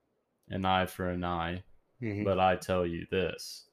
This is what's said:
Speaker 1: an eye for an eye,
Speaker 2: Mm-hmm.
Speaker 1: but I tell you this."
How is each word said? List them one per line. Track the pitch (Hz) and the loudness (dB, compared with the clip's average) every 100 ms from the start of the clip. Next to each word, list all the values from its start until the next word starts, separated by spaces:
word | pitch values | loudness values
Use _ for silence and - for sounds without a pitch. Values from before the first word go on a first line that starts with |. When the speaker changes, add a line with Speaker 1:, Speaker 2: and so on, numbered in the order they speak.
| _ _ _ _ - | _ _ _ _ -8
Speaker 1:
an | 98 | -2
eye | 95 92 90 | 2 4 2
for | - 90 | -2 -2
an | 90 | -2
eye, | 87 87 82 90 - - _ - | -2 -2 -2 -4 -10 -20 _ -10
Speaker 2:
Mm-hmm. | 117 101 | -6 -2
Speaker 1:
but | 104 92 | 0 4
I | 92 90 | 4 4
tell | - 92 87 | 0 0 0
you | 85 - | -2 -2
this." | 95 85 - - - - | 0 0 -4 -12 -14 -18